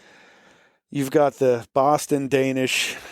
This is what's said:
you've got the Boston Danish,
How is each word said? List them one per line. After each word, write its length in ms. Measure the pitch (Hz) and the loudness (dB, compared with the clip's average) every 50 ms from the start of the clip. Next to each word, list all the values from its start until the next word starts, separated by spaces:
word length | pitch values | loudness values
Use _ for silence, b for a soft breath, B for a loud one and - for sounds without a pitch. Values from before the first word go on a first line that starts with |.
| b b b b b b b b b b b b b b b b b _ | b b b b b b b b b b b b b b b b b _
you've 200 | - 143 139 135 | -6 -6 -4 0
got 240 | - 156 147 139 127 | 2 2 2 2 2
the 320 | - 135 127 123 117 113 - - | 2 2 2 2 2 -2 -4 -2
Boston 560 | 131 131 139 151 143 - - 147 139 139 131 | 0 2 2 2 2 0 -2 -2 -2 -2 0
Danish, 680 | 127 135 135 135 131 135 131 123 - - - - - - - - | 0 0 0 0 0 -2 -2 -2 -2 -2 -4 -4 -8 -10 -14 -18